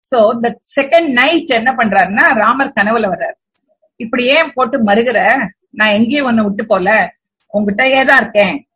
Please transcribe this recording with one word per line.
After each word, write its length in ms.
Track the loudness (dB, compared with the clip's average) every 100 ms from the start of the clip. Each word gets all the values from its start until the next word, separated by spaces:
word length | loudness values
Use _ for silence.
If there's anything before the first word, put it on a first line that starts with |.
So 420 | -4 0 2 2
the 120 | -4 -6 -8 -6
second 380 | 2 2 2 0
night 240 | 2 0
என்ன 280 | 0 -2 -2
பண்றாருன்னா, 640 | -2 0 0 0 2 2
ராமர் 380 | 2 0 0 -2 -2
கனவுல 320 | -2 0 -2
வர்றாரு. 220 | -4 -8 -10 _ _ _ _ _ _
"இப்படி 280 | -6 -2
ஏன் 280 | 0 2 0
போட்டு 300 | -2 -2 0
மருகுற? 640 | 0 2 0 0 0 0 -2 -10 _
நான் 180 | -4 0
எங்கேயும் 380 | 2 0 0 0
உன்னை 180 | 0
விட்டு 220 | 0 -4 -2
போல, 480 | -2 2 0 -2 -8 _ _ _
உன்கிட்டயே 540 | -4 -2 0 0 2 4
தான் 140 | 2
இருக்கேன். 480 | 2 0 0 -2 -12